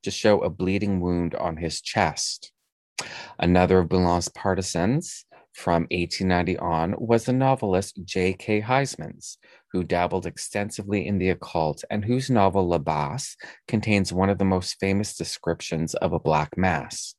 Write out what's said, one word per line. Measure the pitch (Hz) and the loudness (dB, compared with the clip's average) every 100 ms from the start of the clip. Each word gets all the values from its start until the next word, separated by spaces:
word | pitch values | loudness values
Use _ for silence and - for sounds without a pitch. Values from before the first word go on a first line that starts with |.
to | - | -8
show | - 113 104 | 0 4 4
a | - | 2
bleeding | - 92 98 101 95 | -2 0 0 0 0
wound | 87 87 85 | 0 0 0
on | - 87 80 | -2 -4 -2
his | 85 - | -4 -6
chest. | - 110 87 71 - - - _ _ _ _ - - - - - | -4 0 0 0 -6 -8 -14 _ _ _ _ -12 -12 -12 -16 -2
Another | 87 90 90 92 | 4 6 8 6
of | 85 | 6
Boulan's | 92 90 87 87 | 4 4 2 0
partisans | - 101 92 95 87 92 143 175 - - - _ | -4 -2 -2 -2 0 2 0 -2 -14 -18 -20 _
from | - - 85 82 | -8 0 2 2
eighteen | 90 85 - 95 | -2 -2 -2 2
ninety | 90 87 90 | 2 2 -2
on | 87 82 85 - | 0 0 0 -2
was | 113 117 | 2 2
the | 113 | 4
novelist | 127 131 135 104 92 98 - | 2 2 2 2 0 0 -10
J | 90 95 92 | -6 0 0
K | 95 - 107 | 0 -2 -2
Huysmans, | 107 131 135 - - - - - _ - _ | 2 0 0 -6 -14 -14 -18 -20 _ -20 _
who | 92 | -4
dabbled | 85 87 87 92 92 | 0 0 2 0 -6
extensively | - - 104 101 - 98 101 87 | -10 -8 -4 -4 -6 -2 -2 0
in | 101 | 0
the | 92 | 2
occult | 85 - 85 78 76 - | 0 -2 0 0 -2 -6
and | 107 | -6
whose | 104 127 131 | -2 -2 2
novel | 120 98 95 90 | 4 4 4 2
La | 85 | 0
Basse | 73 76 73 110 - - - - - | 0 0 -2 -4 -10 -14 -20 -20 -4
contains | 110 104 104 92 | -2 2 2 2
one | 90 98 | 2 2
of | 98 | 2
the | |
most | 98 95 90 - | 2 2 -2 -4
famous | 98 98 104 - | 0 0 -2 -6
descriptions | 82 - - 82 - 82 80 | -8 -6 -4 -4 -4 -4 -2
of | - 90 | -2 -2
a | 82 | 0
black | 80 76 76 - | 2 0 0 0
mass. | 92 78 64 - - | 0 0 -4 -12 -14